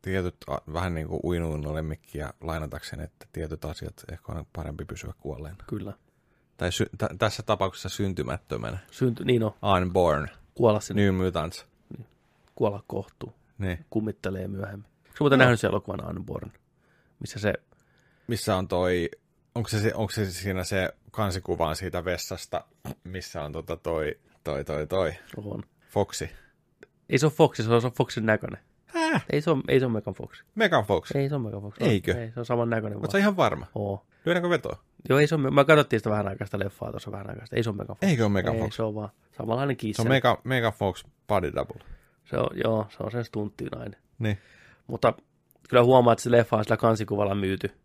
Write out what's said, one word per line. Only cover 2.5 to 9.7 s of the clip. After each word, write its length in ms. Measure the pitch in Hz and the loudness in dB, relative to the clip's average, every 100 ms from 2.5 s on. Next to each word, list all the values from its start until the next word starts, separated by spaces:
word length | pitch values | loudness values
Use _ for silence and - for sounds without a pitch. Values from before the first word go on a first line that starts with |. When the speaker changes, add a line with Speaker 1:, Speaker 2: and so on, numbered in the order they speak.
| 80 76 - - - | -6 -6 -10 -12 -12
Speaker 1:
että 220 | 76 _ - | -12 _ -14
tietyt 320 | - 78 80 | -10 -8 -8
asiat 300 | 76 78 78 - - | -10 -10 -12 -14 -16
ehkä 200 | - - | -14 -10
on 140 | 82 - | -10 -10
parempi 320 | - 80 76 | -10 -10 -10
pysyä 280 | - - - - | -10 -12 -12 -12
kuolleena. 360 | 71 64 76 95 - | -10 -10 -12 -14 -10
Speaker 2:
Kyllä. 260 | 107 98 - _ _ _ _ _ _ | -8 -8 -14 _ _ _ _ _ _
Speaker 1:
Tai 160 | 87 | -4
sy-, 180 | - - - | -2 -4 -2
tä-, 100 | - - | -6 -2
tässä 240 | 110 - | -2 -2
tapauksessa 460 | - 104 95 - 95 | -2 0 0 -4 -10
syntymättömänä. 920 | - 101 85 62 71 _ 60 55 92 - | -4 -4 -2 -6 -6 _ -8 -6 -10 -14
Speaker 2:
Synty-, 340 | - 131 117 | -2 0 0
niin 180 | 92 120 | 0 2
on. 120 | 110 - 101 | 2 -2 2